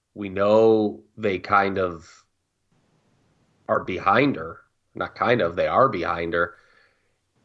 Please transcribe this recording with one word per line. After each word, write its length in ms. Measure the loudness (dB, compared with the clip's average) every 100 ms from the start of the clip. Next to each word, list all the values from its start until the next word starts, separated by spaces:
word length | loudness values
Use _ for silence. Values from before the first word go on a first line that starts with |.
| _ -12
we 140 | -8
know 720 | -2 2 4 6 4 2 -4 -16 -8
they 220 | -4 -4
kind 380 | 0 0 0 -2
of 320 | -4 -6 -18 -20 _ _ _ _ _ _ _ _ _ _ _ _ _ _ -4
are 160 | -2
behind 520 | -2 -2 2 2 2 -2
her. 220 | -10 -16 _ _ _ -10
Not 200 | -8 -4
kind 260 | 0 0
of, 140 | 0 -2
they 120 | 0
are 200 | 2 2
behind 460 | 0 -4 -4 -4
her. 220 | -2 -2 -6 _ _ _ _ _ _ _ _